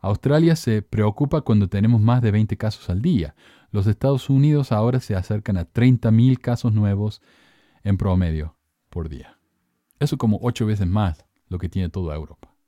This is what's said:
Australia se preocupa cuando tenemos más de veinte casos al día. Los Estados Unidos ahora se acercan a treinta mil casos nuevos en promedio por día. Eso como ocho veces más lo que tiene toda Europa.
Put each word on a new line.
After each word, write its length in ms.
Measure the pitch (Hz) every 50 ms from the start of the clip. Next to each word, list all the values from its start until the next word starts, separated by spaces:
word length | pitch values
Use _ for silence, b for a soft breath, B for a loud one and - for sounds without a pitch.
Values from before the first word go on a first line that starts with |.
Australia 560 | - 98 104 - - 131 143 156 165 170 165
se 260 | 160 - 123 110 107
preocupa 600 | 101 _ - 110 104 107 104 - 147 143 - 156
cuando 260 | - - 113 104 101 92
tenemos 320 | - 101 101 117 120 113
más 200 | 104 113 120 127
de 120 | 117 110
veinte 240 | 101 107 107 104 107
casos 340 | - - 110 - - - -
al 100 | 90 92
día. 360 | 120 175 180 107 80 73 b b b b b b b b
Los 160 | - 104 95
Estados 420 | 104 104 _ - 135 139 131 - -
Unidos 440 | 139 135 143 151 151 147 139 -
ahora 260 | 117 104 110 120 127 127
se 160 | - - 104
acercan 420 | 92 90 - 107 104 - - 101
a 100 | 90 85
treinta 440 | _ _ - 120 127 127 120 - 117
mil 300 | 110 113 120 131 131 123
casos 320 | - - 123 - - 120
nuevos 500 | 107 107 104 101 101 101 104 107 - - b b b b b b b b b b b b _
en 120 | 101 98
promedio 600 | 92 95 101 92 92 90 85 80 78 78 82 _ _ _ _ _ _ _ _
por 180 | - 87 80 78
día. 300 | 73 65 - - _ _ _ _ _ _ _ _ _ _ _ _ _ _
Eso 180 | 143 147 - 123
como 220 | 120 113 104 95
ocho 240 | - 123 113 - 117
veces 220 | 107 107 101 101 87
más 380 | 92 107 107 92 82 _ _ _ _ _ _ _
lo 100 | 95 85
que 100 | - 85
tiene 220 | - 98 92 82
toda 260 | - 98 90 80 73
Europa. 320 | 78 76 71 - _ - _ _ _ _